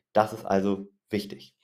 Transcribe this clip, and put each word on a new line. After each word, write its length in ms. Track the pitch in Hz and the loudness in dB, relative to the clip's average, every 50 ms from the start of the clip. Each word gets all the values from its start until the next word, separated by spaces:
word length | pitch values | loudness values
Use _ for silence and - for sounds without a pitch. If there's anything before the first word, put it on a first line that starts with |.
| _ _ - | _ _ 2
Das 200 | 107 110 110 113 | 2 2 2 -2
ist 120 | 110 - | -8 -2
also 440 | - 98 95 95 101 98 95 98 - _ _ _ _ | 0 2 2 2 2 0 -2 -4 -12 _ _ _ _
wichtig. 480 | 110 101 - - - - - - _ _ | -6 -4 -4 -6 -12 -16 -18 -20 _ _